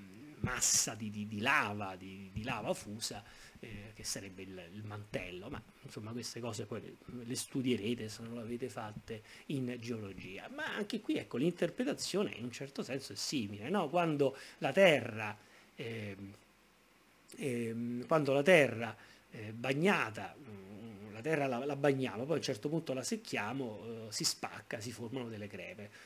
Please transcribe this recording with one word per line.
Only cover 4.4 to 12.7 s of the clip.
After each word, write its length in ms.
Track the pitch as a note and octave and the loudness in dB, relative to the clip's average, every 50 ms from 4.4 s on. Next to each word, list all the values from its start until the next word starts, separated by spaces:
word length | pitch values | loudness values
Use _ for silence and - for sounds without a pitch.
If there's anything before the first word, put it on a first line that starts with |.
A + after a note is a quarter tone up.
il, 200 | F#2+ F#2+ F#2+ F#2 F2 E2+ F#2+ | -12 -10 -10 -12 -12 -12 -12
il 100 | G#2+ G#2+ | -10 -8
mantello, 640 | G#2+ G#2 G#2 G#2 - - G#2+ F2+ F2+ F2+ F2+ G2 C3+ | -8 -8 -10 -10 -6 -6 -6 -6 -6 -8 -10 -10 -10
ma 120 | C#3 - - - - - - | -10 -10 -12 -14 -20 -18 -18
insomma 280 | C3 - A#2 G#2+ A2+ | -14 -12 -10 -8 -8
queste 300 | A#2 A#2+ A2+ - - A#2 | -6 -6 -6 -6 -6 -6
cose 240 | A#2+ A#2 G#2+ A2+ A2 | -6 -4 -4 -4 -6
poi 160 | - A#2 G#2 | -6 -6 -6
le, 420 | F#2+ G#2 F2+ - - - - B2 A#2 | -6 -10 -14 -16 -14 -12 -10 -10 -6
le 120 | A#2 B2+ | -6 -4
studierete 760 | - - - - C3+ B2 B2+ B2 G2+ G2+ A2+ B2 A2+ A2 G#2+ | -4 -6 -4 -2 0 2 4 2 2 2 0 -2 -2 -4 -6
se 140 | - - A#2 | -8 -8 -10
non 100 | A2+ A#2 | -8 -8
le 80 | A#2+ | -8
avete 260 | A2+ A#2 A#2+ A#2+ C3 | -6 -6 -4 -4 -4
fatte 540 | A#2+ - B2 A2 A2 G#2+ G#2+ - - A2+ G#2+ - - - - - | -6 -6 -6 -8 -8 -10 -12 -10 -10 -10 -10 -12 -14 -18 -14 -6
in 300 | - D#3 C3+ B2+ A#2+ B2 A#2+ | -4 -2 -2 0 -2 -4 -6
geologia. 720 | A2 A#2+ A#2+ A2 G#2 F#2+ F#2 F#2 F2+ F#2 F#2+ F#2 - - C4 | -4 -4 -4 -4 -4 -8 -8 -10 -10 -10 -10 -10 -10 -10 -8
Ma 220 | D4+ D#4+ C4+ F#3+ | -6 -6 -4 -2
anche 240 | G#3 G#3 - C4 G#3 | -2 -2 -2 -2 -2
qui, 160 | - - D#4 | 0 0 0
ecco, 220 | - - - - | 0 -2 -2 0
l'interpretazione 960 | A#2+ D3 F3 F3 - F3+ E3 - - B3+ D3 - - - - - G3 G3+ - - | 2 4 4 4 2 0 0 2 0 0 0 0 -2 -2 0 2 2 2 0 0
in 80 | - A#2+ | -4 -6
un 80 | B2 | -6
certo 320 | A#2 - C#3 C#3 | -6 -6 -8 -6